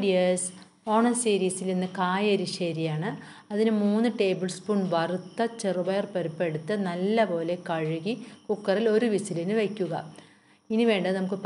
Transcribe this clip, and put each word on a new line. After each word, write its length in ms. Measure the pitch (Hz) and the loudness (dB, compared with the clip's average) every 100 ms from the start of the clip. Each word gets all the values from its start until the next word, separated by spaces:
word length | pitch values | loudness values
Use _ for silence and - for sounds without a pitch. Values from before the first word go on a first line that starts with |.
ഡിയേഴ്സ്, 480 | 196 185 180 180 - - - _ 220 | 4 4 4 2 -4 -12 -20 _ 0
ഓണം 220 | 220 240 240 | 4 4 2
സീരീസിൽ 480 | 226 190 185 185 185 | 2 2 2 0 -2
ഇന്ന് 120 | 185 185 190 | -2 -2 -2
കായ 260 | 180 190 208 | 0 2 2
എരിശ്ശേരിയാണ്. 800 | 190 180 - 170 156 160 156 196 269 - - - | 2 0 -4 -4 -2 -2 -2 -4 -8 -14 -20 -6
അതിന് 200 | 208 220 214 | 0 2 4
മൂന്ന് 260 | 208 214 233 - | 2 2 2 2
ടേബിൾ 300 | 196 170 180 - | 0 2 -2 -6
സ്പൂൺ 240 | - 202 180 | -2 0 2
വറുത്ത 520 | 165 165 180 - - 233 226 | 0 0 -4 -6 -4 -4 -2
ചെറുപയർ 460 | 196 180 175 196 202 | -2 -2 0 -2 -2
പരിപ്പ് 280 | 180 160 156 175 | -4 -4 -2 -2
എടുത്ത് 260 | 156 202 208 190 | -2 -4 -2 -2
നല്ലപോലെ 640 | 175 190 226 202 170 165 175 175 | -2 0 2 2 0 -2 -4 -2
കഴുകി 460 | 160 156 165 185 254 - - - | -2 -2 -2 -4 -6 -10 -16 -6
കുക്കറിൽ 380 | 208 196 190 226 | -4 0 2 4
ഒരു 120 | 214 233 | 4 4
വിസിലിന് 400 | 196 - 170 175 220 | 0 -2 -4 0 0
വയ്ക്കുക. 340 | 202 208 170 - 156 - - - _ _ - | 0 -2 -4 -4 -8 -16 -20 -20 _ _ -2
ഇനി 100 | 220 233 | 2 4
വേണ്ടത് 260 | 196 180 190 | 4 2 0
നമുക്ക് 200 | 185 196 | -2 -2